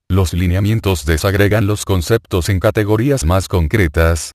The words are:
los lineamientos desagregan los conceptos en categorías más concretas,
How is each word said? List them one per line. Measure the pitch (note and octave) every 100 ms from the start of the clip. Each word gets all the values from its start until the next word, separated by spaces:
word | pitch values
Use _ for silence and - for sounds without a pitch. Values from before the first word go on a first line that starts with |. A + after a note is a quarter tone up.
| -
los | F#2 F#2
lineamientos | F2 F2+ F2+ G2 A2+ G2+ F#2
desagregan | D2 E2+ G2+ G2 G2+ G#2 G2+
los | G#2
conceptos | - F#2+ E2 A2+ - F#2+ E2
en | G2
categorías | A2 G#2+ G2+ G#2+ C3 C3+
más | D#2 F#2 F#2
concretas, | F#2+ D#2 A2+ F2 F2 E2 E2 -